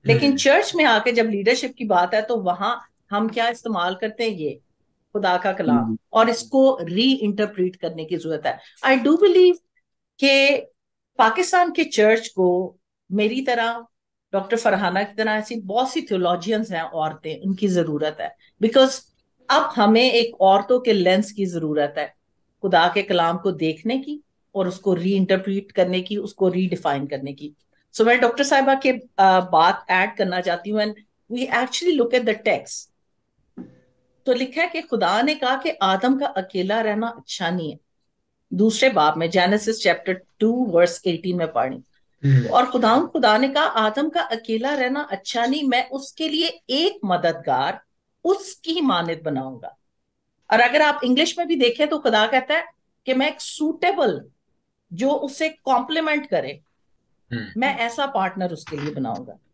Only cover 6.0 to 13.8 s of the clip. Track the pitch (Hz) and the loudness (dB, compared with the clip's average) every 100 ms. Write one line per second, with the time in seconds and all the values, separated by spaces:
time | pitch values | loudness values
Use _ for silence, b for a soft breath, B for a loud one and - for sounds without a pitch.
6 | _ 220 233 233 - 269 269 262 165 180 | _ 2 2 0 0 4 4 2 -2 0
7 | 262 269 208 202 208 208 185 185 165 160 | 0 0 -2 -2 -4 -2 -4 -4 -8 -8
8 | 160 170 160 156 156 - B B 269 262 | -8 -6 -6 -4 -4 -6 B B 0 2
9 | 233 330 403 359 359 359 _ _ _ _ | 4 4 6 8 6 4 _ _ _ _
10 | _ - 277 277 277 269 - _ _ _ | _ -2 2 4 4 2 -4 _ _ _
11 | _ - 226 339 359 359 349 - 320 - | _ 2 2 2 0 2 2 0 -2 2
12 | 214 220 220 - 180 180 185 - _ _ | 4 4 -2 -2 0 0 -4 -10 _ _
13 | - 196 214 254 269 240 226 233 | -6 -2 -2 -2 -2 -2 -2 -6